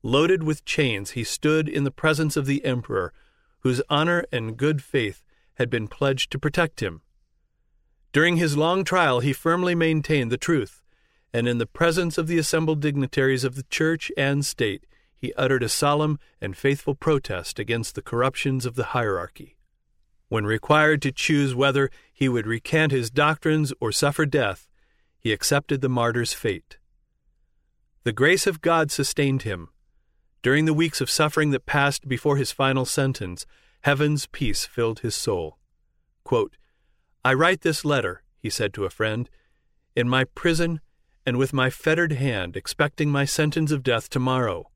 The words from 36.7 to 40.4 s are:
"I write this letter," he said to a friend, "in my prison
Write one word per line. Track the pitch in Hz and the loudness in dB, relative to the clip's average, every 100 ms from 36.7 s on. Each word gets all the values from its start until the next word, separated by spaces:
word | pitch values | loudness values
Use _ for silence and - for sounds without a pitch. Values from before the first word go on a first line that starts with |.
| _ _ _ _ _ | _ _ _ _ _
"I | 127 | 0
write | 131 165 190 | 4 2 2
this | 165 156 | 0 -2
letter," | 147 143 104 87 _ _ | 0 0 -2 -6 _ _
he | 107 | -8
said | - 107 | -2 -4
to | 98 | -2
a | 95 | -6
friend, | - 110 107 120 - _ _ _ _ _ | -2 -2 -2 -6 -12 _ _ _ _ _
"in | - 120 | -2 2
my | 131 | 2
prison | 131 - | 0 -2